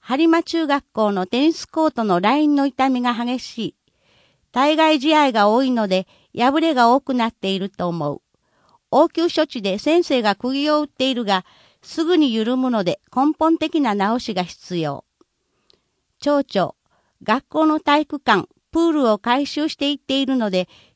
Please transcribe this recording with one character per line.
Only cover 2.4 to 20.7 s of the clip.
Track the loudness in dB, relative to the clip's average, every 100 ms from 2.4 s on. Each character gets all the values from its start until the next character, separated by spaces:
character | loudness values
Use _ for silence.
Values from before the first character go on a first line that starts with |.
| 2
ン |
の | 2 0
傷 | 0 -2
み | 0
が | -2
激 | -4 -4 -6
し | -8 -8
い。 | -8 -10 _ _ _ _ _ _ _
対 | 0 2 4
外 | 4 2
試 | 2
合 | 4 4
が | 4 4
多 | 4
い | 2
の | 0 0
で、 | -2 -2 _ _ -2
破 | 0 2
れ | 2
が | 4 4
多 | 4
く | 0
な | -2 -4
っ |
て | -4 -6
い | -4
る | -6
と | -6 -6
思 | -4 -6
う。 | -8 -12 _ _ _ _ _ _
応 | 2 2
急 | 2 -2
処 | 0
置 | -2 -4
で | -6 -4
先 | 0 0
生 | 2 0
が | 0 -2
釘 | -4 -4 0
を | -2
打 |
っ | -2
て | -4 -2
い |
る | -2
が、 | -2 -2 -4 _ _ _
す | -12 -6
ぐ | 0 2
に | 2
緩 | 0 -2 -2
む | -2
の | -2
で | -2 -4 _
根 | -2 -2 0
本 | 0 0
的 | 0 -2
な | 0
直 | 0 -2 -2
し | -4
が | -6
必 | -6 -10 -10 -6
要。 | -6 -8 -14 _ _ _ _ _ _ _ _ _ _ _
町 | -2 0
長、 | 0 -2 -4 -6 _ _ _ _
学 | -4 -4 -4
校 | 0 0
の | 0
体 | 0 0
育 | 0 -4
館、 | 0 0 -2 _ _
プ | 0
ー | 0
ル | 2 2
を | 0
改 | 0 -2 -2
修 | -4 -6
し | -4
て | -4
い |
っ | -4
て | -4 -4
い | -2
る | -2
の | -2
で、 | -2 -4